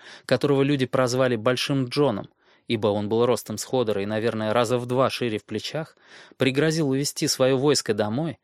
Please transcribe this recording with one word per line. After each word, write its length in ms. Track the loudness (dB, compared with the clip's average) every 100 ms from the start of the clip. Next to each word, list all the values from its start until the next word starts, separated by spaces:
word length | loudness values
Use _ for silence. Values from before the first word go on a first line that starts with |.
| -20 -12 -2
которого 360 | 0 2 2
люди 240 | 2 0 0
прозвали 500 | 0 2 2 0 0
«Большим 480 | 0 0 0 -2 -2
Джоном», 420 | 0 0 0 -6 _ _ _ -4
ибо 220 | 0 0
он 200 | 0 0
был 180 | 2 2
ростом 300 | 0 -2 -8
с 80 |
Ходора 380 | -4 -2 0 -2
и, 40 | -2
наверное, 460 | -2 -2 -2 0
раза 240 | 2 2 0
в 100 | 0
два 220 | 0 0
шире 300 | 0 -4 -4
в 60 |
плечах, 520 | -6 -8 -6 -8 -10 _ -20 -20 -12 -2
пригрозил 540 | 0 2 2 2 0
увести 380 | 0 -2 -2 -2
свое 280 | 2 2 4
войско 380 | 2 2 0
домой, 460 | -2 -2 -2 -4 -8